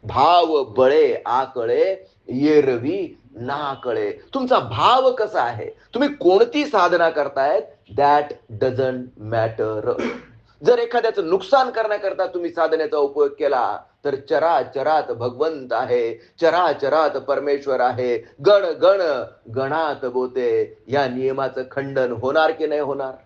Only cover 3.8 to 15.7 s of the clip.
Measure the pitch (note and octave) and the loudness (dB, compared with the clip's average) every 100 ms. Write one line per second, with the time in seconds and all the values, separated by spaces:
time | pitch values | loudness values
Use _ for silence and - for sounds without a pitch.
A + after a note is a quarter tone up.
3.8 | B2+ A2+ G#2 - - C4+ B3+ A#3 A#2+ A#2 | -4 -4 -4 -6 -8 -6 0 0 0 0
4.8 | F3+ B3+ C4 B3 G#3+ F3 B2 A#2 - - | 4 4 4 0 -2 -2 -2 -4 -10 -14
5.8 | _ A3+ C#4+ D4 F3 F#3+ A#3 D4+ C4 G#3 | _ -2 -2 2 4 4 4 2 0 2
6.8 | F3 F3 E3 D#3 C#3+ C#3 C3+ F#3+ - - | 2 4 2 0 -4 -2 0 0 -4 -20
7.8 | _ G#2+ C#3+ D3 D3 - _ G#2+ C3 A#2 | _ 2 4 4 2 -10 _ -2 -2 0
8.8 | C3 B2+ B2 - G#2+ A2+ A2+ A2+ A2 G#2+ | -2 -4 -10 -14 -6 -2 -2 -2 -4 -2
9.8 | A#2 - - - - - _ _ D3 B3 | -4 -2 -4 -8 -16 -20 _ _ 2 2
10.8 | A#3 A#3+ A3+ G#3 D#3+ F#3+ - C#4 B3+ A3+ | 2 0 0 -2 -2 -2 2 2 2 -2
11.8 | A3 G#3 G3 F#3+ F3+ F3 E3+ E3+ D#3+ D#3 | -2 -2 -4 -4 -4 -4 -6 -2 0 0
12.8 | D3+ D3+ C#3+ C#3+ C#3+ C#3+ C#3+ C3 G#2 G2+ | -2 0 0 0 -2 0 -2 0 -2 -4
13.8 | - _ C#3+ C3+ - D#3 D#3+ D#3 A#2+ C#3 | -12 _ -6 -6 -2 0 2 0 -2 -4
14.8 | C#3+ D#3 C3+ A2+ A#2+ A#2+ D#3 D3+ B2+ | 0 0 -2 -4 -6 -2 -4 -4 -6